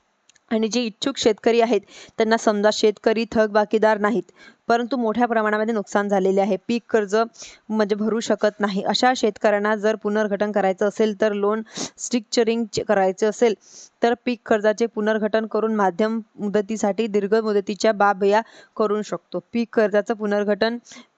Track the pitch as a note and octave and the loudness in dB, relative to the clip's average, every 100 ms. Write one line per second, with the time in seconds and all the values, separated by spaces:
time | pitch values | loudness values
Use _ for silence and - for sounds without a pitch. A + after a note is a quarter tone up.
0 | _ _ _ _ - A3 A3 A3+ A#3 - | _ _ _ _ -6 -2 -2 -2 -4 -4
1 | C#4 B3+ A#3 G#3+ A#3+ A#3 A3+ C#4+ - - | -6 0 0 2 2 4 4 0 -4 -16
2 | - - A3 A3+ - G#3 G#3 G#3+ G#3+ G#3 | -8 -2 0 2 2 2 2 2 0 2
3 | A#3+ G#3+ A3+ A#3 A3 G#3 G#3 A3 G#3+ G#3+ | 0 0 0 0 2 2 0 2 2 2
4 | G#3 A3 - _ - _ - A#3 A#3+ C4 | 0 -2 -4 _ -20 _ -2 -2 0 -2
5 | A3+ G#3+ B3 A3+ G#3+ G#3+ G#3+ A3+ G3 G#3 | -2 0 0 0 0 0 -2 -4 -2 -2
6 | G3+ G3 F#3+ F#3+ G3 A3+ - A#3 - A3+ | 0 2 2 2 0 -2 -2 -6 0 -2
7 | G3+ G#3+ A#3 - - - - G#3+ G#3 G#3 | 0 0 -2 -6 -20 -18 -6 -2 0 -2
8 | G#3+ A3 - G#3 G#3 - G#3 G3 F3+ G3+ | -2 -2 -2 0 0 0 -4 -2 -2 0
9 | B3+ B3+ A3 G3+ A3 G#3 G#3 A3 G#3 G#3+ | 0 0 -2 0 0 0 0 0 -2 -2
10 | G#3 G#3 G#3+ G3 G#3 G#3 F#3+ F#3 G#3 - | -2 -2 -2 -2 -2 0 0 0 -2 0
11 | A3 G3 A3 G3+ G3+ A3 A3 - C#4 - | -2 0 -2 0 0 -2 -6 -10 -12 -12
12 | - A#3+ G#3+ - A3 A#3 A3+ - - G3+ | -4 -4 -2 0 0 0 -4 -4 0 2
13 | F#3+ F#3 G#3+ - A#3 G3 _ - - _ | 0 0 -2 2 0 0 _ -20 -20 _
14 | A#3 A#3+ - A#3+ - A3 G#3 G#3 A#3 A3 | -2 0 -4 -6 -2 0 2 0 -2 -2
15 | G#3 A3 G#3+ A3 A3 G#3+ A3 A3 F#3+ F3+ | -2 0 0 -2 -2 -2 0 0 0 2
16 | A3 A3+ G#3+ - G3+ G3+ G3 A3 G#3 F#3+ | -2 -2 -8 -8 -2 -2 -2 -2 -2 -2
17 | A3+ G3+ G3 A3 A3 G3+ G3 G#3 A3 G#3 | -2 -2 0 0 0 -2 -2 -2 0 2
18 | G3+ F#3+ G3 G#3 A3+ - - - G#3+ G#3+ | 2 2 2 2 0 -10 -10 -4 -2 -2
19 | G#3 F3+ _ F3+ - A#3 A#3 A#3+ G#3 G#3 | -6 -10 _ -12 -6 -6 -2 0 2 2
20 | G3 A3 G#3+ G#3 G3+ G3+ A3 A#3+ - - | -2 -4 -2 -2 -2 0 -2 -4 -12 -20
21 | - | -16